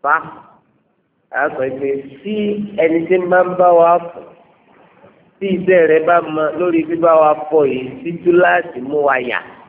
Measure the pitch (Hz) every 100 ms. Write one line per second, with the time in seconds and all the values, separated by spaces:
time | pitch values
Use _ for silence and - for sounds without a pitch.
0 | 139 160 - - - _ _ _ _ _
1 | _ _ _ 120 147 143 131 131 139 139
2 | 139 - 202 214 208 208 - - 165 165
3 | 165 185 180 180 180 180 180 170 170 175
4 | 175 - - _ _ _ _ _ _ _
5 | _ _ _ _ 196 180 180 185 160 160
6 | 160 175 165 156 151 151 180 165 156 170
7 | 165 160 156 151 - 156 139 127 127 131
8 | 165 170 175 175 175 180 170 127 127 147
9 | 143 131 123 95 76 -